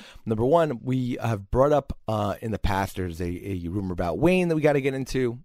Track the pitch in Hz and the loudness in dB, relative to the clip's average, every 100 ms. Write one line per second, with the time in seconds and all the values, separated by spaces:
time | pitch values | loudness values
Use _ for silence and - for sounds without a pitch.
0 | - - - 110 123 170 160 120 127 131 | -20 -14 -4 0 4 4 4 -2 -2 -2
1 | 123 127 113 107 98 120 143 147 - - | -2 -4 -2 -4 -2 2 4 4 0 -10
2 | - 110 101 - 113 101 104 98 98 - | -4 -2 0 -2 -4 -2 0 0 -2 -4
3 | 92 82 87 90 101 95 85 101 95 87 | -6 -4 -6 -6 -6 -6 -4 -4 -4 -2
4 | 87 82 165 185 175 156 151 143 135 135 | -2 2 4 4 4 2 2 2 0 -2
5 | 131 131 123 120 | -4 0 -2 -2